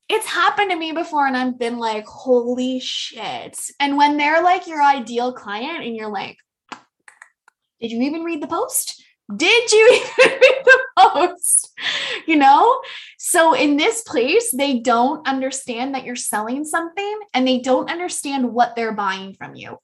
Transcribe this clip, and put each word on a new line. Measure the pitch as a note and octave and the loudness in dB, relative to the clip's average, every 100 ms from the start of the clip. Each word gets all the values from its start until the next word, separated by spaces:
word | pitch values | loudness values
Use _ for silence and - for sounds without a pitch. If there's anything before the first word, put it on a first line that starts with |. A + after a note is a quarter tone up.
| - | -6
it's | G#4+ - | -6 -4
happened | F4 F#4 G#4 G4 | 0 0 2 -2
to | F4 | -2
me | D#4+ | -4
before, | D#4 E4 D4+ C4+ | -6 -4 0 0
and | B3+ | 0
I've | B3+ B3 | -2 -4
been | A#3 A#3 | -6 -4
like, | A3+ G#3+ G#3+ | -4 -6 -8
"Holy | - C4 B3 A#3 B3 B3+ B3+ | -12 2 2 2 -2 -2 -4
shit." | - - - A3+ F#3+ A#2+ - - - - | -6 -8 -10 -10 -10 -10 -12 -14 -14 -4
And | C#4+ C#4 | -2 2
when | D4 D4 | 2 2
they're, | D4 D#4+ | 2 2
like, | F4 F#4 F4 | 2 0 -2
your | D#4 | 0
ideal | C#4+ C#4 A3+ A#3 B3 | 2 2 -2 -4 -4
client, | B3 G#3+ G#3 C#4 E4+ A#3 | -6 -10 -8 -8 -8 -8
and | A3+ | -8
you're | G#3+ | -8
like, | G3 - - _ _ _ - _ _ _ _ - _ _ _ _ _ | -8 -10 -14 _ _ _ -20 _ _ _ _ -20 _ _ _ _ _
"Did | A#3 | -8
you | A#3 | -4
even | C4+ E4 | -2 -4
read | E4+ D#4+ | -6 -6
the | D4 | -6
post? | E4+ B4+ - - - _ _ - | -4 -4 -4 -8 -12 _ _ -14
Did | G3+ E4+ A#4 A#4 | -4 2 2 4
you | G#4+ A4 - - | 6 6 6 2
<laughs> | - | 2
even | C5 - | 2 6
read | B4+ C5 - | 4 4 6
the | - - - | 6 6 6
post?" | G#4 C#4 F4+ - - - - - - - - A#4+ - | 6 6 -2 -2 -2 -2 -2 -10 -8 -6 -6 -8 0
You | D#4 | 4
know? | C4+ D4 G#4+ B4+ - - - - | 6 6 6 2 -2 -16 -20 -14
So | - F4 E4 | -2 2 4
in | - D4 C#4+ | 4 2 2
this | E4+ A4+ | 2 0
place, | - C#4+ B3+ G4+ A#4 | -4 -2 2 2 0
they | B3+ C#4+ B3 | -2 -2 0
don't | A#3+ A3+ B3+ D4+ B3+ | 2 2 2 0 -4
understand | C4 C4 - - A#3 C4 C4+ | -4 -4 -8 -10 -8 -6 -8
that | |
you're | - B3 | -10 -10
selling | - G#3 A3 C4+ D4+ | -6 -6 -4 -6 -4
something, | F4 E4+ G4 G4+ G#4+ G4+ | -4 -6 -8 -8 -8 -6
and | B3+ B3+ | -2 0
they | B3+ | 0
don't | B3+ C4 - | 0 0 0
understand | E4+ F4+ - C#4+ C#4 A#3+ | -6 -6 -8 -6 -4 -4
what | A3 A#3+ A#3 | 0 -2 -2
they're | A3+ | -6
buying | G#3 G3 F#3+ F#3+ | -4 -6 -6 -10
from | F#3+ C#3 C3+ | -16 -18 -16
you. | - - | -18 -12